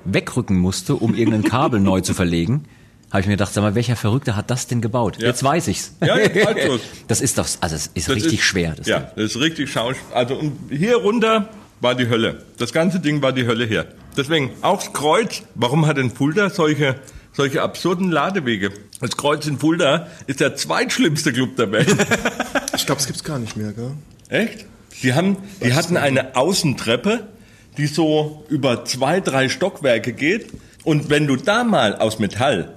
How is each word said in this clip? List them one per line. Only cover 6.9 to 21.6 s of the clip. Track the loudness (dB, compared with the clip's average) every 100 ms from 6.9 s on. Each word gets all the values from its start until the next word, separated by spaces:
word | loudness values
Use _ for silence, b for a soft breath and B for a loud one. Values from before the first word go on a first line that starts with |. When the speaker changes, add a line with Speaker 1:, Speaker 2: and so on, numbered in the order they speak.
Speaker 1:
<laughs> | -16 -4
Das | 0
ist | 0 0
doch, | -2 -4
also | -4 -4
es | -6
ist | -6 -2
Speaker 2:
Das | 0
Speaker 1:
richtig | 2 2
Speaker 2:
ist | 0
Speaker 1:
schwer, | 0 -2 -4
das | -2
Speaker 2:
ja, | -2
Speaker 1:
Ding. | -2 -4
Speaker 2:
das | -4 0
ist |
richtig | -2 -2 -4
schausch-, | -2 -4 -4 -4
also | -2 -2 -2
und | -4 -6 -8
hier | -2 2 2
runter | 2 2 2 2 0 B B -2
war | 0 2
die | 2
Hölle. | 2 2 -2 -14 -8
Das | -2
ganze | 0 2 2
Ding | 0 2
war | 0
die | 0 0
Hölle | 0 0
hier. | 0 -2 -10 -10 -6
Deswegen | 0 0 0 -2
auch | 0 0
das | -2
Kreuz. | -2 2 2 2 -4 -12 -2
Warum | 0 2 2
hat | 2
denn | -2
Fulda | 0 0 2 0
solche, | 2 0 2 0 -2 B B B
solche | -2 0 0
absurden | -4 -2 -2 0 0
Ladewege? | 0 0 -2 -2 -2 -2 -6 -18 -8
Das | -6 -2
Kreuz | 0 0 -2
in | 0
Fulda | 0 2 2 2 -2 B B
ist | 0
der | 0 0
zweitschlimmste | -4 -2 -2 2 2 2 0
Club | 0 -2
der | 0